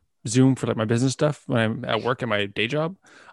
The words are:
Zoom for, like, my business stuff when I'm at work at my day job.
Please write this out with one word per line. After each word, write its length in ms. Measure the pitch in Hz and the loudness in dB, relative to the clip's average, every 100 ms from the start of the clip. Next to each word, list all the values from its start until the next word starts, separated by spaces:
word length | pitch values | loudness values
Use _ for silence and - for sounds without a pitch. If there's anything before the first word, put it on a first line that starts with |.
| _ _ 117 | _ _ 0
Zoom 280 | 120 131 127 | 4 4 4
for, 120 | 117 | -2
like, 100 | 110 | -2
my 80 | 110 | 0
business 280 | 117 131 | 2 0
stuff 300 | - 120 - - | 0 -2 -2 -2
when 120 | 123 | 0
I'm 260 | 110 123 127 | 0 -2 -4
at 160 | 113 | -2
work 180 | 113 127 | -2 -4
at 40 | 120 | -2
my 160 | 104 101 | -2 -2
day 200 | - 113 | -2 -2
job. 300 | 147 165 196 _ - - | -2 -4 -6 _ -20 -18